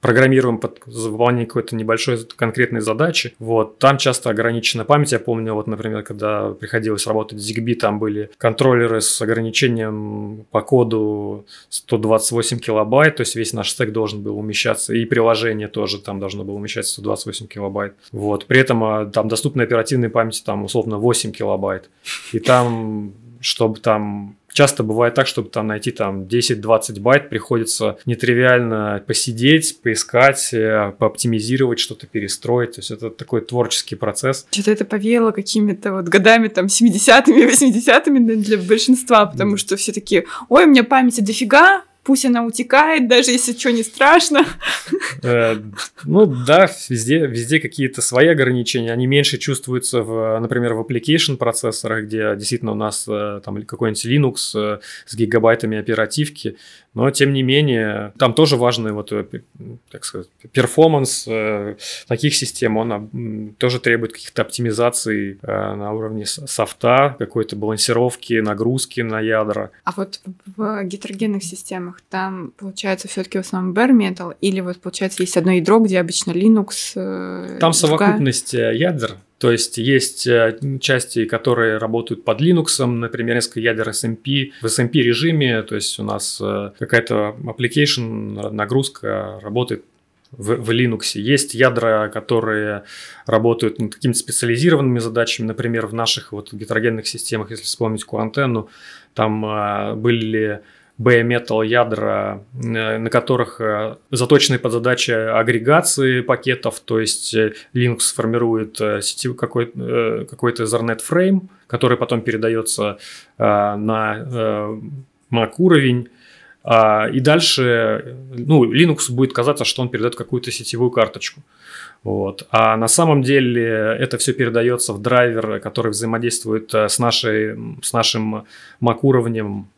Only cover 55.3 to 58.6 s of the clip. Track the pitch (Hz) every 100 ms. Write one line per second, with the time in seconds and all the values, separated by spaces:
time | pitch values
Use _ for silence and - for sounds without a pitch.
55.3 | 117 113 113 110 110 104 110 107 - 147
56.3 | 147 - - - - _ 117 127 139 139
57.3 | 135 127 135 151 120 107 104 104 - 131
58.3 | 110 151 139